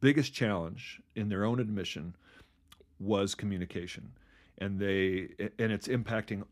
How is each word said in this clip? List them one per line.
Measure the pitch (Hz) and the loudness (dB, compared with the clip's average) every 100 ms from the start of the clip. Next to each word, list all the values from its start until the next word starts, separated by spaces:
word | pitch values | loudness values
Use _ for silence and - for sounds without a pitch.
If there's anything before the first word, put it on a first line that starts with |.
biggest | 135 147 - | 6 6 2
challenge | - 117 98 82 101 - - - - | 0 0 2 -2 -8 -14 -18 -12 -4
in | 104 | -2
their | 98 | 0
own | 104 123 | 2 2
admission | 110 104 87 - 82 87 - - - _ _ - - _ | 0 -2 -4 -6 -8 -12 -20 -20 -20 _ _ -20 -20 _
was | 95 104 98 | 0 2 2
communication. | - 107 98 87 - 87 - - - - - _ - | 0 -2 -2 -2 -6 -8 -10 -14 -20 -20 -20 _ -8
And | 98 98 | -4 -2
they, | 98 98 95 92 92 - 104 - | 2 4 4 2 -4 -6 -8 0
and | 113 | 0
it's | 104 - | 0 0
impacting | 123 110 110 104 101 101 | -2 0 -2 -2 -8 -6